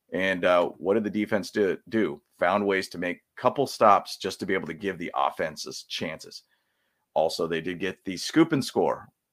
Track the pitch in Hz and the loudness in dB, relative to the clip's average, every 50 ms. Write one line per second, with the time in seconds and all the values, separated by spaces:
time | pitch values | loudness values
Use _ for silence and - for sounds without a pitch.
0 | _ - - 87 92 95 95 90 87 92 90 87 87 - - - 73 92 101 113 | _ -8 -4 -2 0 0 0 2 4 4 6 6 4 2 0 -4 0 0 2 2
1 | 107 104 92 107 104 101 117 101 95 - - 110 104 92 80 - _ - - 113 | 0 -2 -2 -2 -2 0 0 -2 -2 -2 0 0 2 2 0 -2 _ -4 0 0
2 | 104 78 71 - _ _ _ - 90 87 95 101 101 98 98 95 95 - - 87 | 0 0 -2 -6 _ _ _ 0 2 2 4 2 2 2 2 0 0 -2 -6 -6
3 | 90 87 87 - _ _ _ - - 127 110 - 135 120 - - 120 110 101 90 | -4 -4 -6 -6 _ _ _ 0 0 0 0 0 -2 -2 0 4 6 8 8 6
4 | - - - - - 95 92 - - 92 95 95 78 78 82 80 95 98 92 82 | 4 -2 -12 -8 -6 -6 -6 -6 -4 -2 -2 -2 -2 -4 -10 -6 -6 -6 -6 -4
5 | 87 - - - 69 71 - - 90 80 73 - - - - - - - - - | -6 -6 -2 0 0 0 0 -2 -4 -4 -4 -8 -12 -12 -12 -14 -12 -10 -8 -8
6 | 98 82 78 76 - - - - _ _ _ _ _ _ _ _ _ _ _ _ | -6 -6 -8 -10 -14 -18 -20 -20 _ _ _ _ _ _ _ _ _ _ _ _
7 | _ _ - 76 78 82 - - 82 82 85 82 80 87 92 82 92 92 90 - | _ _ 0 0 2 2 0 -2 -2 -2 -2 -2 -4 -4 -6 -4 -4 -6 -6 -6
8 | - 95 92 85 - - - 156 165 160 160 139 117 - - 113 87 73 60 - | -8 -10 -8 -8 -6 -2 2 2 4 4 2 -2 -2 -2 0 0 2 2 0 -2
9 | - - _ _ _ _ | -6 -16 _ _ _ _